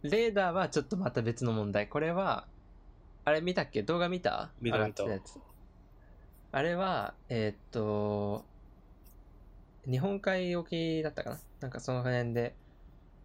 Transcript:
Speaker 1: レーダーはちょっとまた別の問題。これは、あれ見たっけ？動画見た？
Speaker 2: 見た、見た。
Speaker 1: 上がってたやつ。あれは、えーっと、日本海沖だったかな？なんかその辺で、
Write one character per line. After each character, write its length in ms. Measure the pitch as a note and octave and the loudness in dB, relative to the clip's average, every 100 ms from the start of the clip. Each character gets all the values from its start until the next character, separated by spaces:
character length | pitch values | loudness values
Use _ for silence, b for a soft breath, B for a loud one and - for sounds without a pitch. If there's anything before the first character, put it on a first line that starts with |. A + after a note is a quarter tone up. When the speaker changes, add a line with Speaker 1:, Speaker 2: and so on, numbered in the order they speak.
Speaker 1:
レ 260 | D3 G#3+ A#3 | 0 2 4
ー 40 | |
ダ 180 | G3+ F#3 | 2 2
ー 20 | |
は 180 | F3 E3 | 2 2
ち 80 | D3+ | 0
ょ 40 | |
っ 40 | C3+ | 0
と 100 | F#3 | 0
ま 140 | F#3 | 0
た 100 | B2 | 0
別 240 | A2+ A2 | 0 0
の 80 | B2 | 0
問 200 | A2 G#2 | 0 2
題。 160 | G2+ G#2 | 0 0
こ 120 | D3 | 0
れ 120 | D#3 | 0
は、 340 | F3 F#3 A2+ - - - - - - - - - | 0 0 -2 -4 -16 -20 -20 -20 -20 -20 -2 4
あ 60 | |
れ 100 | D#3 | 4
見 100 | F3 | 4
た 100 | F3+ | 0
っ 80 | C#3 | 0
け？ 120 | A#2+ | 0
動 160 | G2+ E3+ | 0 2
画 100 | F3 | 2
見 120 | F3+ | 0
た？ 300 | D3 - - - | 0 0 -4 -4
Speaker 2:
見 80 | A#2+ | 0
た、 60 | A#2 G#2+ | 2 2
見 80 | |
た。 80 | - | 0
Speaker 1:
上 60 | G2+ | -2
が 60 | G2 | -2
っ 40 | |
て 100 | - | -6
た 80 | - | -18
や 20 | |
つ。 0 | - - - - - - - - - - - | -20 -20 -20 -20 -20 -20 -20 -20 -20 -20 -6
あ 100 | C3+ | -2
れ 120 | D#3+ | 0
は、 380 | F3 F#3+ D3 G2+ - - | 0 0 0 -4 -8 -4
え 200 | A#2 G#2+ | -2 -2
ー 40 | |
っ 40 | G2+ - | -4 -6
と、 760 | A#2 G#2+ G#2 G#2 G#2 G2+ G#2 - - - - - - - - - - - - - - | -2 0 0 0 0 0 -4 -8 -20 -20 -20 -20 -20 -20 -20 -20 -20 -20 -20 -20 -10
日 140 | C3 C3 | -2 0
本 220 | F#3+ G3+ | 2 0
海 360 | G3 F#3 F3+ F3 | 0 0 0 -2
沖 460 | E3 E3+ E3 D#3+ | -2 -2 0 0
だ 80 | D#3 | -2
っ 20 | |
た 100 | - | -4
か 80 | - | -6
な？ 100 | - - - | -8 -12 -10
な 80 | C3 | -8
ん 20 | |
か 100 | - | -6
そ 120 | - | -4
の 100 | B2+ | -2
辺 300 | B2+ B2 A#2+ | 0 0 0
で、 220 | A#2 A#2+ - b b - - - - | 0 -2 -4 b b -20 -20 -20 -20